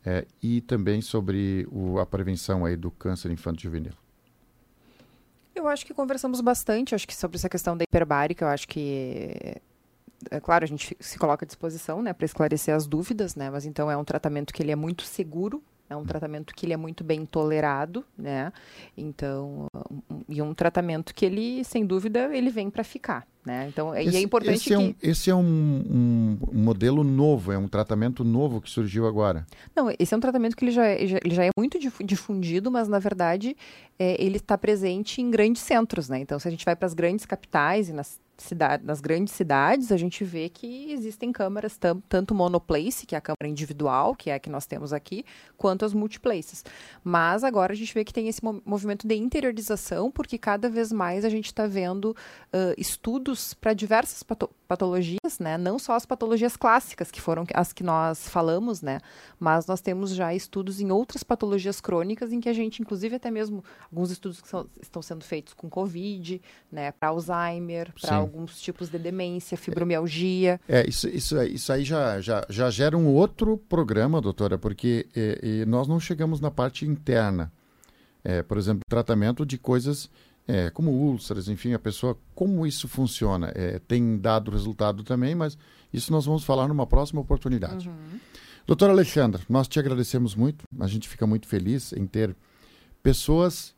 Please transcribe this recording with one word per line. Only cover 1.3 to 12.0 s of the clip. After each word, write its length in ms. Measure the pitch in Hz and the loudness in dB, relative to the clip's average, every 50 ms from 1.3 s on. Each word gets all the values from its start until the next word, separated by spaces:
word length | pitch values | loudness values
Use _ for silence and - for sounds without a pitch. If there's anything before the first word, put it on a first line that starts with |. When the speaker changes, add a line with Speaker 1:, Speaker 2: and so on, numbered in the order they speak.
| 95 98 101 95 95 95 - - | 0 0 0 0 0 -2 -4 -4
Speaker 1:
o, 280 | - 101 95 92 90 95 | -6 -4 -4 0 0 0
a 60 | 92 | 0
prevenção 600 | - - 95 95 95 92 85 - - 95 92 87 | 0 -2 -4 -2 -2 -4 -4 -2 -2 0 0 0
aí 100 | 85 87 | 0 -2
do 140 | 85 85 87 | -2 -4 -8
câncer 420 | - - - 92 92 87 - 87 | -8 -6 -4 -4 -4 -4 -4 -6
infanto-juvenil? 640 | 85 82 - 92 82 80 - 87 82 82 78 - - _ _ _ _ _ _ _ _ _ _ _ _ _ _ _ _ _ _ _ _ _ - _ _ _ _ _ _ _ _ _ _ | -6 -4 -6 -6 -8 -6 -8 -6 -6 -6 -8 -8 -12 _ _ _ _ _ _ _ _ _ _ _ _ _ _ _ _ _ _ _ _ _ -20 _ _ _ _ _ _ _ _ _ _
Speaker 2:
Eu 140 | 381 320 | -4 -2
acho 180 | 294 285 285 - | -2 -2 -2 -6
que 80 | - 294 | -10 -4
conversamos 480 | - 277 262 269 262 - 254 247 247 | -4 -2 -2 -2 -2 -2 -4 -2 2
bastante, 540 | 240 247 247 - - - 214 220 269 - 240 | 2 2 2 2 2 0 0 0 2 0 -2
acho 120 | 196 - | -2 -2
que 80 | - - | -6 -8
sobre 220 | - - 170 170 | -6 -6 -4 -4
essa 120 | 175 127 180 | -4 -4 -2
questão 280 | - 175 - 180 170 | -2 -2 -2 -2 0
da 60 | 170 170 | 0 0
hiperbárica, 640 | - - 170 170 147 151 143 143 156 175 - 170 | 4 4 4 4 4 2 2 2 0 0 0 0
eu 40 | 147 | 0
acho 180 | 143 143 - | 0 -2 -4
que, 920 | - - 156 147 143 139 135 131 127 - - - - - - - - - - _ _ _ _ _ _ _ _ _ - _ _ - - | -8 -8 -6 -4 -4 -4 -4 -4 -6 -6 -8 -8 -8 -10 -10 -10 -12 -12 -14 _ _ _ _ _ _ _ _ _ -20 _ _ -12 -8
é 80 | - 151 | -8 -6
claro, 240 | - - 170 170 160 | 0 2 2 2 2
a 40 | |
gente 200 | 151 147 147 - | 0 -6 -8 -8
fi-, 100 | - - _ | -10 -12 _
se 180 | - - - | -12 -14 -2
coloca 280 | - - 151 143 - 160 | 0 2 2 2 0 -2
à 20 | |
disposição, 540 | 151 - _ - 165 160 160 - - 156 190 | -12 -12 _ -8 -8 -8 -8 -8 -6 -6 -4